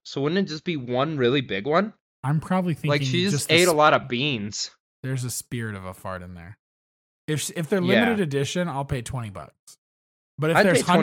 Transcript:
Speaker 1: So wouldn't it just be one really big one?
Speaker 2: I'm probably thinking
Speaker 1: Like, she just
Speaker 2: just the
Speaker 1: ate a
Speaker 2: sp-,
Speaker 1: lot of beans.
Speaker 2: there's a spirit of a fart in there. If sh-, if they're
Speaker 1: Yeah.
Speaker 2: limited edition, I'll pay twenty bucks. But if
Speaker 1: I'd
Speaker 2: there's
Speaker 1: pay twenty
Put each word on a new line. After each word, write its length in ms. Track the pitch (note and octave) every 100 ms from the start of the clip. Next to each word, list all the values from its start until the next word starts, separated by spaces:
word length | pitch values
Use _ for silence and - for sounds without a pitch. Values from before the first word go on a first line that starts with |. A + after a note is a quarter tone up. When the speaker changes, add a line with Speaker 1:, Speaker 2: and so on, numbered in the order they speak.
Speaker 1:
So 160 | - D3
wouldn't 180 | C#3+ F#3 E3+
it 20 |
just 140 | D3+
be 120 | - D#3
one 400 | A#2+ B2 D3 D3+
really 240 | A#2+ C#3+
big 260 | B2+ G2 A#2+
one? 260 | E3 G#3+ - _ _
Speaker 2:
I'm 160 | C3 D#3
probably 340 | - F#3 F3+
thinking 160 | C#3+ D3
Speaker 1:
Like, 120 | D3
she 200 | C3+ E3
just 80 | G3
Speaker 2:
just 140 | D3 -
the 60 |
Speaker 1:
ate 140 | D#3+ F3+
a 20 |
Speaker 2:
sp-, 40 | D3+
Speaker 1:
lot 180 | D3+
of 120 | C#3 C#3
beans. 640 | B2 D3 A#2+ G#2 - - _ _ _
Speaker 2:
there's 220 | C3 C3
a 60 | B2
spirit 440 | - - A#2+ A2+ G2+
of 100 | F#2
a 80 |
fart 260 | F#2 G2 F#2
in 120 | F2+
there. 240 | F2 E2+ G#2+ _ _ _ _ _ _ -
If 140 | D3+
sh-, 120 | - -
if 140 | D#3+
they're 120 | G3
Speaker 1:
Yeah. 180 | F3 -
Speaker 2:
limited 160 | - G#3+
edition, 480 | E3 C#3 C#3 F3+ F3
I'll 160 | C#3
pay 160 | C#3 C3+
twenty 300 | A2 C3 A2
bucks. 240 | F#2+ C#2 _ - - _ _ _ _ _ -
But 140 | D3+
if 60 | E3
Speaker 1:
I'd 100 | G3+
Speaker 2:
there's 120 | E3
Speaker 1:
pay 40 |
twenty 140 | - F3+